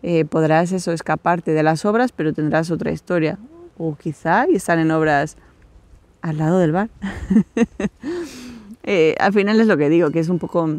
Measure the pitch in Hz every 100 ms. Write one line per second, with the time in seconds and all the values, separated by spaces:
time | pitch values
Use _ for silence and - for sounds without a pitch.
0 | 170 170 156 160 156 156 175 185 175 165
1 | - 156 - 175 165 156 156 160 208 220
2 | 254 - 156 151 151 160 165 165 - 156
3 | _ 175 156 202 233 339 349 _ 165 151
4 | - 147 165 185 285 277 - 170 160 160
5 | 156 143 156 - - _ - - _ -
6 | _ _ 160 151 156 185 170 170 220 -
7 | 196 - - 196 185 - 233 - 196 _
8 | 262 349 330 254 247 240 208 220 - 202
9 | 160 - - 202 196 220 226 175 143 170
10 | 170 160 160 180 - 180 160